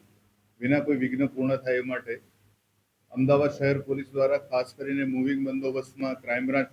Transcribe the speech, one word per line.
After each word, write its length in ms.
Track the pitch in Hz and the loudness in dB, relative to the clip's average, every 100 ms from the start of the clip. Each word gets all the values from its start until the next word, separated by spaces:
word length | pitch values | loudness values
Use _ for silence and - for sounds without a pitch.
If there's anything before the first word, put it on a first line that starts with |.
| _ _ _ _ _ - | _ _ _ _ _ -4
વિના 200 | 123 143 | 2 2
કોઈ 180 | 147 135 | 2 2
વિઘ્ન 300 | 127 127 139 | 0 0 0
પૂર્ણ 280 | 127 131 131 | 0 0 0
થાય 200 | 127 127 | 0 -2
એ 60 | |
માટે 400 | 127 127 117 113 - _ _ _ _ _ _ _ _ | -2 -6 -8 -10 -12 _ _ _ _ _ _ _ _
અમદાવાદ 380 | 123 131 143 147 | 0 4 4 4
શહેર 320 | 143 139 139 | 2 0 0
પોલીસ 240 | 131 135 135 | -2 -6 -4
દ્વારા 260 | 135 135 139 | 0 2 2
ખાસ 360 | - 127 127 - | 0 -2 -2 -6
કરીને 260 | 139 139 | -4 -2
મૂવિંગ 420 | 135 127 131 139 135 | 0 0 0 0 -2
બંદોબસ્તમાં 760 | 135 135 131 131 - 135 131 | -2 -2 -4 -6 -6 -6 -4
ક્રાઇમ 260 | 120 123 131 | -4 -2 0
બ્રાન્ચ 200 | 135 131 | 0 -2